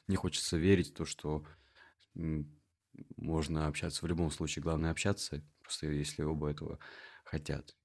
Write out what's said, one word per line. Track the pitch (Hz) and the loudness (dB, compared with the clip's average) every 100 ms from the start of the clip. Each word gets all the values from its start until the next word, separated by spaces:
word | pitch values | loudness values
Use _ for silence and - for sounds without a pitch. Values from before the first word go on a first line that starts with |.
| - | 0
мне | 95 | 0
хочется | 90 - - 85 | 2 -2 0 4
верить | 87 95 80 | 8 8 6
в | - | -2
то, | 80 | -6
что, | - 76 76 76 - _ - - _ _ - | -4 -2 -2 -4 -16 _ -20 -20 _ _ -6
м, | 82 78 73 - _ _ _ - - - | -2 -2 -4 -10 _ _ _ -20 -16 -8
можно | 76 80 76 80 78 | 0 2 2 2 0
общаться | 73 85 - 82 | 0 -4 -2 0
в | |
любом | 85 82 | 2 2
случае, | 73 78 - | 0 -2 0
главное — | 78 80 80 | 0 2 2
общаться, | 85 101 101 - 73 - _ | 2 2 0 -2 -6 -8 _
просто | - - 78 | -10 -6 -2
если | 73 73 - | 0 -2 -2
оба | 78 78 76 | 0 0 0
этого | 73 78 78 - - - - - | -2 -6 -8 -12 -18 -18 -20 -6
хотят, | 78 73 71 - - | -6 -2 -4 -6 -18